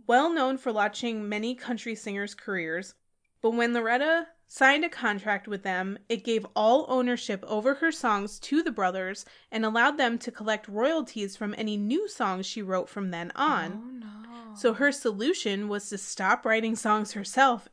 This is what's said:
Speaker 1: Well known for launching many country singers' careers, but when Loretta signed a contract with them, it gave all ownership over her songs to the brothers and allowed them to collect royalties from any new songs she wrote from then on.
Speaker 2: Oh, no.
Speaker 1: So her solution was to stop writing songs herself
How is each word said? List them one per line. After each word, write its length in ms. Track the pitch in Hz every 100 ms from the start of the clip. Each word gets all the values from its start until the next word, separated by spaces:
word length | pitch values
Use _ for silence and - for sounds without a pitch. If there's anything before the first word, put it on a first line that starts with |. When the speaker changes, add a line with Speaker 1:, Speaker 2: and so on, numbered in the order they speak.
| -
Speaker 1:
Well 260 | 240 320
known 240 | 330 262 269
for 160 | 262
launching 560 | 214 208 208 240 220 208
many 260 | 208 226 247
country 400 | - 233 233 220
singers' 400 | 220 202 202 -
careers, 600 | - 190 160 170 196 - _ _ _ _
but 100 | 226
when 220 | 233 233
Loretta 540 | 240 226 247 302 330 330 _ _
signed 360 | - 269 285 330
a 40 |
contract 580 | - 233 202 208 202 208
with 160 | 196
them, 340 | 196 180 190 196 -
it 140 | 226
gave 220 | 233 226 214 -
all 300 | 214 262 -
ownership 560 | 254 247 240 - 196 -
over 280 | 214 240 277
her 160 | 330
songs 460 | 311 240 208 202 -
to 220 | - 285
the 100 | 330
brothers 540 | 226 185 190 185 202 - - -
and 140 | 220 220
allowed 320 | 226 262 302
them 200 | 247 233
to 120 | -
collect 360 | - 214 214 214
royalties 680 | 208 262 320 247 220 196 -
from 200 | 208 -
any 180 | 220 208
new 320 | 208 302 415
songs 380 | - 214 185 196
she 160 | 226
wrote 260 | 190 185 -
from 220 | 202 190
then 220 | 170 175 -
on. 360 | 302 220 165 202 240 254
Speaker 2:
Oh, 180 | 214 208 226 233 226
no. 60 | 208
Speaker 1:
So 180 | 240
her 180 | 226 285
solution 760 | 277 240 202 254 381 214 196 208
was 200 | 208 -
to 80 | 202
stop 480 | - - 190 247 247
writing 300 | 220 226 220
songs 380 | 226 214 208
herself 540 | 208 196 254 269 240 -